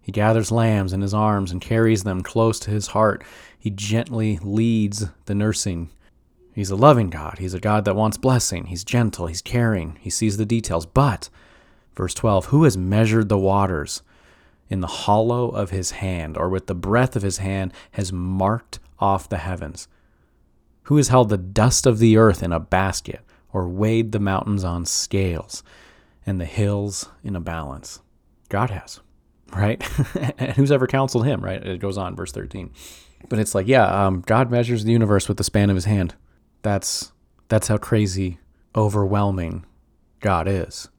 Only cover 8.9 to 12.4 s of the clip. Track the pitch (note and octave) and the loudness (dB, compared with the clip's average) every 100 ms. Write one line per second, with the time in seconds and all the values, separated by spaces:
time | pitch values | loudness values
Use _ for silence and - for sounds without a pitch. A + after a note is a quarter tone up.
8.9 | B2 A2+ - E2+ E2 - A#2+ A#2 G2+ D#2 | 0 0 -2 -8 -8 -4 0 0 0 -4
9.9 | D#2 F#2 - A2 G2+ G#2+ A2+ G#2+ E2+ D#2+ | -10 -10 -2 -2 0 0 -2 0 -4 0
10.9 | B2+ C#3+ F#2+ - _ _ _ _ _ _ | 2 2 0 -8 _ _ _ _ _ _
11.9 | - F#2 - A2+ G2 | -8 -6 -2 2 2